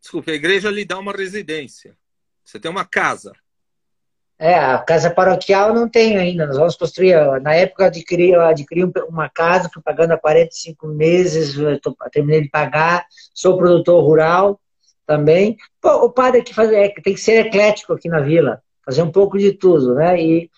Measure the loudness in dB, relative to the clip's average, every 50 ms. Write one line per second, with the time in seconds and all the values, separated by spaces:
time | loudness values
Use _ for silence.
0 | _ -14 -14 -12 -8 -8 -8 -6 -4 -2 -2 -2 -2 -4 -6 -8 -8 -10 -10 -10
1 | -10 -10 -10 -10 -10 -10 -12 -12 -12 -10 -12 -12 -12 -14 -20 -20 _ -20 _ _
2 | _ _ _ _ _ _ _ _ _ _ -20 -14 -12 -10 -8 -8 -10 -6 -6 -4
3 | -4 -4 -6 -8 -12 -20 -20 _ _ _ _ _ _ _ _ _ _ _ _ _
4 | _ _ _ _ _ _ _ _ 0 2 2 2 2 0 0 -2 0 0 0 0
5 | 0 0 0 2 2 2 0 0 0 0 0 2 2 2 0 0 -2 0 0 2
6 | 2 2 2 0 -2 -2 -4 -4 -4 -4 -2 0 0 -2 -2 -4 -6 -8 -4 0
7 | 2 4 4 4 4 2 0 -2 -2 0 0 2 0 0 0 0 0 0 0 -2
8 | -6 -6 -2 0 2 4 4 4 4 2 2 0 -4 -6 -4 -4 -4 -2 -4 -6
9 | -8 -8 -8 -8 -8 -8 -6 -4 -2 0 0 0 -2 -4 -8 -10 -8 -6 -2 -2
10 | 0 0 0 -2 0 2 2 2 2 2 -2 -10 -16 -18 -18 -16 -14 -12 -4 -2
11 | 0 2 2 2 2 0 -2 -2 -4 -4 -4 -4 -4 -4 -4 -4 -6 -8 -10 -10
12 | -14 -6 -4 -4 -2 0 0 0 0 -2 -4 -4 -4 -2 -2 -2 0 0 0 -2
13 | -4 -8 _ _ -20 _ _ -2 0 0 2 2 2 2 2 2 2 2 2 4
14 | 4 4 4 4 4 2 2 2 0 0 -2 -4 _ _ _ _ _ _ _ _
15 | _ -4 -2 0 2 2 4 4 2 0 -2 -6 -12 _ _ _ 0 0 2 2
16 | 2 0 2 0 0 2 2 2 0 -2 -2 -2 0 2 2 2 2 0 -2 -4
17 | -4 -4 -4 -2 0 2 2 2 2 0 0 2 2 2 0 -2 -4 -6 -6 -6
18 | -4 -4 -4 -2 0 2 2 2 2 0 -2 -6 _ _ _ _ _ -6 -4 -2
19 | -2 0 2 2 0 2 0 0 0 0 0 2 2 2 4 4 2 0 0 2
20 | 2 2 0 0 2 0 0 0 -2 -4 _